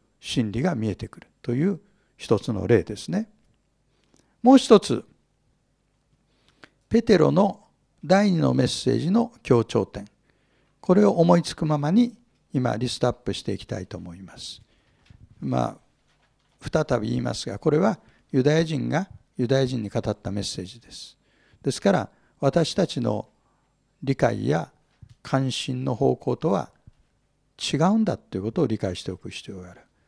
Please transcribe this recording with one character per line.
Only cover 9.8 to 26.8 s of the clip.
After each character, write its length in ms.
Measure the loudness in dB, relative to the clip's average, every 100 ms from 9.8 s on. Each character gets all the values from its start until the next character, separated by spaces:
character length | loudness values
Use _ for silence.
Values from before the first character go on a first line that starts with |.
| -4
点。 200 | -8 -16 _ _ _ _ _ _ _
こ 160 | 0 4
れ 80 | 4
を 60 |
思 260 | 4 4 4
い 60 |
つ 100 | 2
く 120 | -4 -2
ま 120 | -2
ま 140 | 0
に 240 | 2 2 -2 _ _ _
今 220 | -4 -2 -2
リ 100 | -4
ス 100 | -2
ト 100 | -2
ア 40 |
ッ 20 |
プ 200 | -2 -6
し 100 | -8
て 80 | -6
い 60 | -8
き 80 | -8
た 140 | -10
い 80 | -10
と 100 | -14
思 180 | -14 -18
い 60 |
ま 140 | -20 -18
す。 240 | -18 -18 _ _ _ _ _ -20 -20 -12
ま 360 | -4 -2 -4 -6 _ _ _ _ _ _ _ _
あ、 240 | -6 -4 0
再 140 | -2
び 100 | -2
言 80 | -4
い 40 |
ま 120 | -4
す 160 | -6 -8
が、 100 | -4
こ 100 | 0
れ 60 | 2
は 220 | 2 -2 _ _ _
ユ 100 | 0
ダ 120 | 2
ヤ 100 | 2
人 240 | 0 -2 -2
が 220 | -2 -4 -12 _ -4
ユ 100 | 0
ダ 120 | 0
ヤ 80 | 0
人 160 | -4
に 60 | -6
語 100 | -4
っ 160 | -4 -6
た 160 | -6
メ 100 | -6
ッ 20 |
セ 180 | -6 -8
ー 40 | -12
ジ 140 | -14
で 120 | -20
す。 260 | -20 -20 -20 _ _ _ _
で 80 | -6
す 100 | 0
か 120 | 2
ら、 180 | 2 -2 _ _ -2
私 340 | 0 2 0
た 140 | 0 -2
ち 120 | -2
の 300 | -4 -4 -6 _ _ _ _ _ _ _
理 140 | -4 0
解 320 | 0 0 -2
や 240 | -2 -4 _ _ _ -20 _
関 300 | -4 -2 -2
心 340 | -4 -6 -6 -4
の 80 |
方 220 | 0 0 0
向 200 | -4 -4
と 140 | -2
は 220 | -2 -4 _